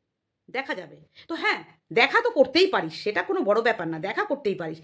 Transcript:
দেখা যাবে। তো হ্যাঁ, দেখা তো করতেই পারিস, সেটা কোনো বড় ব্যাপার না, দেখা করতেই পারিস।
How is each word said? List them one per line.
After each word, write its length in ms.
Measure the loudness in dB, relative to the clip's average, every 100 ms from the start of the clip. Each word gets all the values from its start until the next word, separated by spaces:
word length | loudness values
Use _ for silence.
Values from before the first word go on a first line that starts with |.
| _ _ _ _ _
দেখা 220 | -10 -6 -8
যাবে। 200 | -10 -16 _ _ -12
তো 80 | -6
হ্যাঁ, 280 | -4 -4 -6 _ -4
দেখা 280 | 2 4 4
তো 80 | 2
করতেই 380 | 4 4 6 4
পারিস, 260 | 2 -2
সেটা 280 | -6 -4 -2
কোনো 180 | -2 0
বড় 200 | 2 2
ব্যাপার 260 | 2 0 -2
না, 120 | -4
দেখা 240 | -6 -4 -4
করতেই 300 | -2 -4 -4
পারিস। 240 | -6 -10